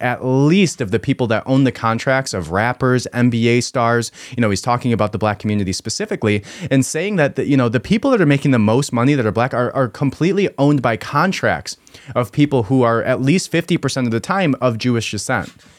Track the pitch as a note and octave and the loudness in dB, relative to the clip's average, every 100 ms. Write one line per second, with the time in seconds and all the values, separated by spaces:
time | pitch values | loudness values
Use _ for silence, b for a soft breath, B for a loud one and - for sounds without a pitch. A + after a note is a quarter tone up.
0 | B2 B2 B2+ C3 D3 F#3 F3 - G#2+ A2 | -4 -2 0 2 4 4 2 0 -4 -2
1 | - C3 A#2+ G#2+ - D#3+ C3 - A2+ A2+ | -2 -2 0 0 2 2 2 0 -2 0
2 | - C3 C3 G2+ D#2+ F#2 A#2 B2 B2+ B2+ | 0 0 -2 -6 -2 0 0 0 0 0
3 | - A#2+ B2 A#2 A#2 A#2+ - C3 A#2 A#2 | 0 0 0 2 2 2 0 0 0 0
4 | A#2 B B A#2 A2+ G2 - A#2+ A#2+ A2+ | -2 B B -2 0 0 0 -2 0 0
5 | G#2 G#2 G#2+ G2+ G#2+ G#2 F#2+ F#2 - - | 0 0 -2 -2 -2 -2 -2 -4 -8 -8
6 | G#2+ - A2 G#2 B B D#3+ C3+ B2+ D#3 | -6 -2 0 -2 B B -2 0 0 -4
7 | F#3+ G3 C#3 - - C#3 A#2+ A#2+ - A3 | -2 0 0 0 0 2 2 0 0 0
8 | C#4 A#3+ D#3 C#3 C#3+ B2+ G#2+ A#2+ C#3+ A#2+ | 2 2 4 2 2 2 4 2 0 0
9 | B2+ D3 A2 G#2+ B2+ A#2 B2 B2+ B2+ - | 2 2 0 0 0 0 -2 -2 -4 -2
10 | C#3 - D#3+ G3 F#3+ - C#3+ D3 B2 A2 | -4 0 0 0 -2 2 2 2 0 -2
11 | - C#3+ F#3 - A#2+ D#2+ - - B B | -2 -2 0 0 -2 -2 -6 -16 B B
12 | B A#2+ B2 - C#3+ C3+ A2 C3+ A#2 A#2 | B -4 -2 0 2 2 2 2 4 2
13 | - B2+ C3 F#3 - E3 E3+ E3+ C3+ C3+ | 0 0 0 0 0 -4 -2 -2 -2 -2
14 | B2 A2+ - F#3+ F3 B2+ B2+ A2 B2+ A#2 | -2 -2 -2 -2 0 0 0 0 0 -2
15 | - G#2+ - A#2+ - - B | -2 -6 -4 -4 -4 -12 B